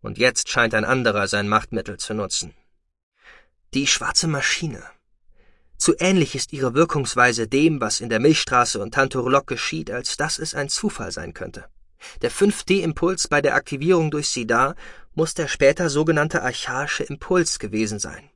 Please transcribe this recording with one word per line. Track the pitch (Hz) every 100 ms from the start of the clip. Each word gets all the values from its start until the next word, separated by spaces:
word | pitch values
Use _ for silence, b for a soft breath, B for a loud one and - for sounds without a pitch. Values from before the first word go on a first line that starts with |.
Und | 107 -
jetzt | 123 - -
scheint | - 117
ein | 110 104
anderer | 131 117 104 98
sein | 104 101
Machtmittel | 107 - 110 - 90
zu | -
nutzen. | 110 98 - 82 - _ _ _ _ _ b b b b b _
Die | 131 139
schwarze | - - - 165
Maschine. | 147 - - 160 107 - _ _ _ _ - - _ _ -
Zu | - -
ähnlich | 180 190 151
ist | 135 -
ihre | 143 131
Wirkungsweise | 123 165 - 131 - 123 117 110
dem, | 135 156 147
was | 110 -
in | 117
der | 110
Milchstraße | 139 151 - 127 120 104
und | 101 -
Tanturlok | 135 131 127 139 135
geschieht, | 123 - 160 151
als | 113 120 -
dass | 156 -
es | 156 -
ein | 143
Zufall | - 214 - 90
sein | - - -
könnte. | - - - - - _ B B
Der | 120
fünf | - 202 -
D-Impuls | - 196 165 156 170 185 -
bei | 147
der | 143 143
Aktivierung | - 139 156 180 156
durch | 151 147
Sidar | - 110 117 135 - B B B
muss | - 160
der | - 151
später | - 135 151 175
sogenannte | 143 156 156 147 175
archaische | 127 120 - 127 147 -
Impuls | 143 139 - 180 165 -
gewesen | 104 107 110 104
sein. | - - -